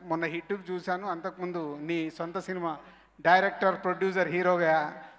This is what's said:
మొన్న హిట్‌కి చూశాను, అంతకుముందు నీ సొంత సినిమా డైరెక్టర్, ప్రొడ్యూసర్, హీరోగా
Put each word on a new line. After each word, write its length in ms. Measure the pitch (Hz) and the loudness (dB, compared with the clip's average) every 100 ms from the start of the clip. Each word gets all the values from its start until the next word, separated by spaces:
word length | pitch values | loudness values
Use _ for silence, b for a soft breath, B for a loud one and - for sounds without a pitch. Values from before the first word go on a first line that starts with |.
మొన్న 220 | 180 165 | -6 -4
హిట్‌కి 480 | 165 170 - 202 180 | -2 -4 -6 -8 -6
చూశాను, 360 | 180 180 180 202 | -6 -4 -4 -4
అంతకుముందు 720 | 170 185 180 180 175 151 147 | -6 -6 -8 -6 -6 -6 -8
నీ 300 | 151 170 160 | -4 -4 -4
సొంత 280 | - 170 185 | -6 -8 -6
సినిమా 400 | 180 185 170 147 B B B - | -6 -6 -6 -6 B B B 0
డైరెక్టర్, 640 | 165 185 196 - 196 175 | 6 6 6 2 2 2
ప్రొడ్యూసర్, 440 | 185 180 190 185 180 | -2 0 0 2 2
హీరోగా 760 | 175 180 175 165 160 151 - - | 2 4 4 4 4 0 -6 -16